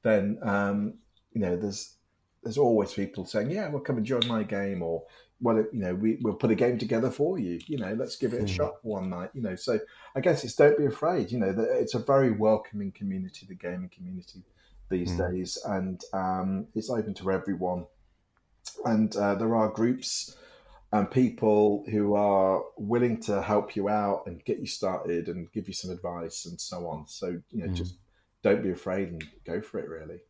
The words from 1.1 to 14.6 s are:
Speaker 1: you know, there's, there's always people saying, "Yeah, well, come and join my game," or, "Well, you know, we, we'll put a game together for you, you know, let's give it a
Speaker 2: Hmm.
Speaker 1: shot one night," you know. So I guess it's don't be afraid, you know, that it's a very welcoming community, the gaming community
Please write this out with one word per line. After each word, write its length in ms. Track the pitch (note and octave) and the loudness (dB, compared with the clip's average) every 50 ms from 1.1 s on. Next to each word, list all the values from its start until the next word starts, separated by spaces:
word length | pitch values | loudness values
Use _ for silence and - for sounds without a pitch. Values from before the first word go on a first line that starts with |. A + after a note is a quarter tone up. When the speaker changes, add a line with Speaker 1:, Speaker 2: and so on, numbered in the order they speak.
| _ _ _ _ _ | _ _ _ _ _
Speaker 1:
you 80 | A2+ | -2
know, 160 | G2+ F2+ F2+ | 0 0 0
there's, 380 | F2 G#2 G2+ G2 - - - - _ _ _ _ _ _ _ _ _ - | 0 0 -4 -4 -6 -10 -14 -18 _ _ _ _ _ _ _ _ _ -10
there's 160 | A#2 A2 C3+ | -6 2 4
always 340 | C#3+ A#2+ A2+ G#2+ G2 F#2+ - | 4 6 6 4 2 0 -2
people 320 | - G2 F#2 - - F#2 | -4 -6 -4 -6 -10 -10
saying, 240 | - - A2 G#2 C3+ | -4 -2 -2 -2 0
"Yeah, 180 | E3+ G#3 G#3 D#3+ | -2 -4 -4 -4
well, 120 | D3 C3+ | -6 -6
come 180 | - - C3 A#2 | -4 -2 -2 -2
and 80 | G#2+ | 0
join 200 | A2+ C3 A#2+ A2+ | 0 2 2 2
my 160 | B2 A#2 A2 G#2+ | 2 0 -2 -2
game," 400 | G2 G#2+ G2 G2+ G2 G2 F2+ E2+ | -2 -2 -2 -2 -2 -2 -2 -2
or, 220 | E2 E2 E2 - - - - - _ _ _ | -2 -4 -4 -6 -10 -20 -20 -20 _ _ _
"Well, 240 | B2 A#2+ A2+ A2 G#2+ G#2+ - | 0 2 4 4 2 0 -2
you 80 | A#2+ | -4
know, 140 | F#2+ F2+ F2+ | -2 -2 -2
we, 240 | F#2+ G#2 A2 A2+ - - | 0 0 0 0 0 0
we'll 120 | A2 F#2+ | -4 -2
put 160 | - - A#2 | 0 2 2
a 40 | A2 | 4
game 240 | F#2+ B2 B2 B2 A2 | 4 4 2 2 0
together 320 | G#2 A2 A#2 A2+ A#2+ B2+ | -2 -2 -2 0 0 -2
for 280 | - - C#3+ E3 F#3+ F3+ | 0 0 0 0 0 -2
you, 220 | A2 F2+ F2 E2+ - | -2 -4 -4 -6 -6
you 120 | - D#3 C3+ | -8 -6 -6
know, 140 | G#2+ F#2 G#2+ | -4 -4 -4
let's 220 | A2+ - - - | -4 -6 -6 -6
give 160 | - - A#2 A#2 | -4 -4 -2 -2
it 60 | A#2+ | -2
a 20 | |
Speaker 2:
Hmm. 60 | A2 | -2
Speaker 1:
shot 280 | G2 F#2+ F2+ D3+ - - - _ | -2 0 0 0 -2 -2 -8 _
one 280 | A2+ G#2+ G2 F#2 F#2 | -6 -4 -4 -4 -4
night," 200 | F2+ F2 F2+ - - | -4 -6 -8 -8 -8
you 80 | C3+ A#2 | -6 -6
know. 120 | G2+ F#2 | -6 -6
So 240 | - - - A#2 G#2+ - - - - - - - | -6 -2 0 0 0 -2 -4 -16 -20 -20 -8 -6
I 40 | C3+ | 0
guess 240 | - F3+ D#3+ C#3+ - | 2 2 2 2 0
it's 100 | A#2+ - | -8 4
don't 240 | - D3 D3 D3 D3 | 8 8 8 8 6
be 80 | D3 | 2
afraid, 440 | C#3 C#3+ - - D#3+ F#3 E3 G#2+ - | 0 0 0 0 0 0 0 -2 -2
you 80 | A2+ B2 | 0 0
know, 140 | G#2+ G2 F#2+ | 0 0 2
that 260 | G#2 A2+ A#2+ B2+ B2 | 0 0 0 0 0
it's 160 | - - - | 0 0 -2
a 40 | A#2+ | -4
very 340 | A2 - C#3 C#3 C3+ B2 A2 | 2 4 4 6 6 6 4
welcoming 600 | G2+ G#2+ G#2+ A2 G#2+ - - - G#2 G2+ G2 - | 4 4 4 4 4 2 -6 -8 -8 -8 -8 -8
community, 520 | - G#2 G2 F#2+ F#2+ F#2 F#2 - - - | -6 -6 -4 -4 -4 -6 -8 -10 -16 -18
the 80 | F#2+ F#2+ | -16 -18
gaming 360 | F2+ - F2 F2+ F2+ F#2 F2+ | -10 -8 -8 -6 -6 -8 -10
community 520 | _ - F#2 F2+ F#2 F#2 F2+ - - F#2 F2+ _ _ _ | _ -14 -12 -10 -10 -12 -12 -14 -20 -20 -20 _ _ _